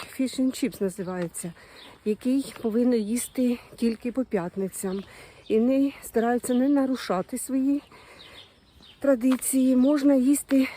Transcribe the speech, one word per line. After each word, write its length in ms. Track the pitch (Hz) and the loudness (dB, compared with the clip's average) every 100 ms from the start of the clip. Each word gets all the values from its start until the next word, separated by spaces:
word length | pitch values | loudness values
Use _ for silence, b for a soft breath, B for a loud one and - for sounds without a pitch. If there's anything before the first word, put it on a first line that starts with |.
| - - | -8 -6
fish 200 | 262 - | -4 -2
and 60 | 262 | -2
chips, 360 | - 233 - | -2 -4 -2
називається, 720 | 196 180 180 185 170 - 175 - B B B B | -6 -4 -8 -6 -6 -8 -12 -14 B B B B
який 500 | 214 208 254 277 262 - | -4 -2 0 0 -2 -6
повинно 340 | 226 226 247 233 | -2 0 2 0
їсти 600 | 208 240 - - 247 240 - - | 0 -4 -4 -2 -2 -2 -8 -4
тільки 360 | 233 220 240 | -2 -2 -6
по 120 | 262 | -4
п'ятницям. 800 | 240 202 175 190 190 - 190 196 - B B B B | -2 -2 -4 -6 -6 -6 -6 -6 -10 B B B B
І 100 | 220 | 2
вони 340 | 240 269 277 - | 2 2 0 -2
стараються 520 | - 226 233 240 - | -6 -2 0 0 0
не 140 | 247 269 | 0 2
нарушати 720 | 285 262 254 - 185 - 247 | 2 2 -2 -2 -4 -4 -8
свої 440 | - 262 269 285 - B B B B B B B _ - - - | -4 -2 0 -2 -4 B B B B B B B _ -20 -20 -2
традиції. 720 | 277 247 262 254 - 262 262 254 | 2 2 2 0 0 0 4 4
Можна 380 | 262 294 277 | 4 4 4
їсти, 540 | 269 254 285 - 269 262 | 4 4 2 2 2 2